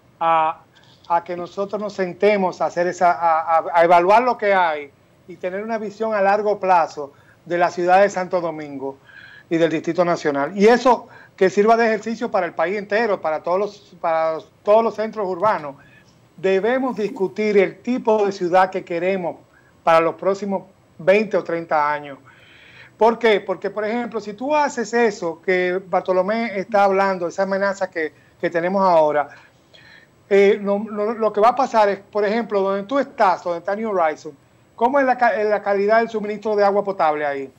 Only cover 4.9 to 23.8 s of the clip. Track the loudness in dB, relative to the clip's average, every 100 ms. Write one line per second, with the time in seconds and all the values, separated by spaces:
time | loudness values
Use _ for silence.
4.9 | _ _ _ -20 -10 -8 -8 -8 -8 -8
5.9 | -6 -4 0 2 2 0 -2 2 2 2
6.9 | -4 -14 -16 _ _ -6 -2 -2 0 2
7.9 | 4 4 0 -4 -4 -4 -8 -12 -10 -12
8.9 | -12 _ -20 -20 -20 _ 0 0 0 -4
9.9 | -2 0 0 -2 -2 -4 2 4 6 4
10.9 | 2 -2 -20 -20 -2 0 2 4 4 2
11.9 | 0 -4 -8 -4 -2 -2 -2 -4 -4 -4
12.9 | -2 0 -2 -2 -4 -2 -2 -4 -8 _
13.9 | -8 -4 -2 -2 -4 -10 _ 2 4 4
14.9 | -2 -8 -6 -6 -2 0 0 -4 -14 -20
15.9 | _ _ _ _ -6 0 0 0 -2 -2
16.9 | -4 -6 -4 -6 -2 0 2 2 -2 -6
17.9 | -4 0 2 0 -2 0 2 2 0 -6
18.9 | -4 -2 -2 -4 -8 _ _ _ _ 2
19.9 | 4 4 0 -4 -4 -4 -6 -8 _ _
20.9 | _ 2 2 2 -2 -2 -6 -2 0 0
21.9 | -2 -6 -16 -20 -20 -20 -20 -20 -20 -20
22.9 | _ 2 4 2 2 0 -6 -6 -6